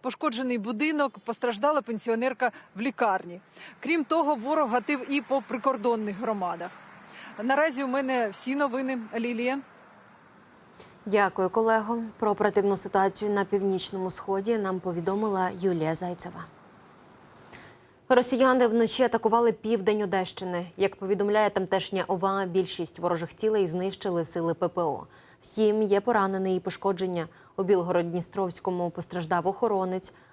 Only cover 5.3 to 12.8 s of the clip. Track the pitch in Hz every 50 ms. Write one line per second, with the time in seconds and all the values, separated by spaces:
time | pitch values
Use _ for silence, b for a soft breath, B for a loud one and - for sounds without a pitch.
5.3 | 262 277 233 - 226 254 208 277 262 247 202 247 233 220 214 208 202 180 240 226
6.3 | 220 202 185 175 175 170 175 180 - - - - - - - B B B B B
7.3 | B - 208 247 269 285 302 330 269 247 277 254 247 269 277 262 262 247 233 214
8.3 | 190 - - 247 262 277 285 277 226 269 269 262 269 247 220 214 - 233 226 240
9.3 | 240 220 240 247 262 277 269 - - - - - - - - - - - - -
10.3 | - - - - - - - - B B B B B B - 214 196 214 202 185
11.3 | - - 190 - 214 233 226 226 226 226 214 208 233 233 226 220 - - - 220
12.3 | 202 202 214 208 196 208 196 202 196 190